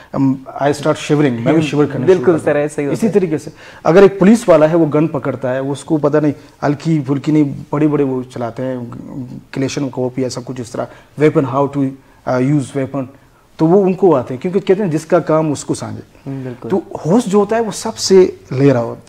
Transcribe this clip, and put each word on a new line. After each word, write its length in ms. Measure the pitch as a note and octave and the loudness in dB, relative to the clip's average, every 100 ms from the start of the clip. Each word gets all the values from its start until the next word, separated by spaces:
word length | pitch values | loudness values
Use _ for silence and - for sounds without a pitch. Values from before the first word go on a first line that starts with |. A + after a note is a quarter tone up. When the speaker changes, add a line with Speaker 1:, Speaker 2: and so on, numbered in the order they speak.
| - C3+ | -10 -2
Speaker 1:
um, 180 | C3+ C3 - - | 0 0 -6 -2
I 60 | C#3+ | -2
start 280 | C#3+ D#3 D3+ | 0 -2 -2
shivering, 360 | - D3 C#3+ | 0 2 2
मैं 220 | A#2 B2 | 0 0
भी 80 | D#3+ | 2
शिवर 240 | D3+ D3 C#3+ | 2 0 0
करना 200 | C3 B2+ | 0 2
शुरू 20 | |
Speaker 2:
बिल्कुल 260 | F#3 F#3+ | 2 4
Speaker 1:
कर 120 | D#3 - | 0 0
Speaker 2:
सर, 80 | |
Speaker 1:
दूँ। 80 | D3 | -2
Speaker 2:
ऐसा 200 | D3 - | -2 -4
ही 40 | C#3+ | -4
होता 80 | |
Speaker 1:
इसी 140 | B2+ A3 | -2 0
Speaker 2:
है। 60 | |
Speaker 1:
तरीके 240 | G3 F3+ C#3+ | 0 0 -4
से 140 | - - - - - | -8 -20 -20 -6 2
अगर 180 | F3 | 6
एक 160 | G3 - | 6 6
पुलिस 300 | F#3 A3+ - | 4 4 6
वाला 180 | D#3+ D#3 | 4 6
है, 80 | E3+ | 4
वो 100 | D3+ | 2
गन 220 | D3 E3 | 2 0
पकड़ता 420 | D3 C#3 B2 B2 | -2 -6 -6 -4
है, 120 | C3 | -4
उसको 360 | C3+ C#3 - D#3 | -4 -8 -4 0
पता 220 | C#3+ D3+ | 2 2
नहीं, 140 | D3+ C#3 - - | 0 -4 -12 -6
हल्की 380 | C#3 C#3 E3 D#3 | -4 -2 0 -2
फुल्की 300 | C3 C#3+ D#3 | 0 -4 0
नहीं, 240 | D#3 C#3+ C3+ C#3+ | 2 2 -2 -8
बड़े-बड़े 320 | D3 D3+ C#3+ | -2 0 0
वो 200 | C3+ B2+ | -2 -2
चलाते 400 | B2+ B2 A#2 A2+ | -8 -8 -8 -6
हैं, 280 | C3 B2+ A#2+ B2 - - B2+ C3+ - | -8 -8 -10 -14 -14 -14 -14 -16 -12
क्लेशन 360 | C3+ C3+ - C3+ | -6 -4 -4 -6
कोप 300 | B2+ B2+ B2+ | -4 -6 -4
या 100 | B2+ | -6
सब 140 | C3+ | -6
कुछ 160 | B2+ B2+ | -10 -12
इस 140 | A2+ | -10
तरह, 140 | - B2 - _ - | -8 -10 -10 _ 0
weapon, 260 | D3+ D#3 C3 | 2 2 0
how 320 | C3+ C#3 C#3+ | 0 -2 -2
to, 120 | C3+ C3+ _ _ - | -4 -4 _ _ -4
uh, 300 | B2+ C3 D3 | -2 2 0
use 180 | A#2 C#3 | -2 -6
weapon, 280 | C3 C#3+ B2+ - _ _ _ - | -6 -6 -10 -14 _ _ _ -2
तो 60 | D#3+ | 4
वो 160 | G3 | 4
उनको 320 | F#3 F3 F#3+ | 4 2 4
आते 200 | C#3 A#2 | 2 0
हैं, 80 | B2+ | -6
क्योंकि 180 | F#3 F#3 | -4 -4
कहते 240 | G3 F#3+ | 0 0
हैं, 60 | G3+ | 2
"जिसका 300 | D#3 - F3 | -2 0 0
काम 320 | D#3+ D#3 D#3+ | 2 0 0
उसको 220 | C3 - | -4 -4
सांझे।" 300 | C3 A2 G#2+ - _ C#3 | -6 -6 -12 -16 _ -12
Speaker 2:
हम्म, 180 | C3+ | -10
बिल्कुल। 280 | B2+ A#2+ A#2 | -10 -10 -4
Speaker 1:
तो 120 | F#3+ - - D3+ | -4 -4 -8 0
होस्ट 240 | A3+ G#3+ | 2 2
जो 100 | G3+ | 0
होता 160 | G3+ A3+ | 2 -2
है, 60 | |
वो 100 | A3 | -2
सबसे 680 | - - - - F#3+ F3+ - - | -6 -10 -8 4 6 6 0 -10
ले 160 | C3 C#3 | 2 2
रहा 120 | B2 | 2
हो, 160 | A#2 A#2+ | -2 -8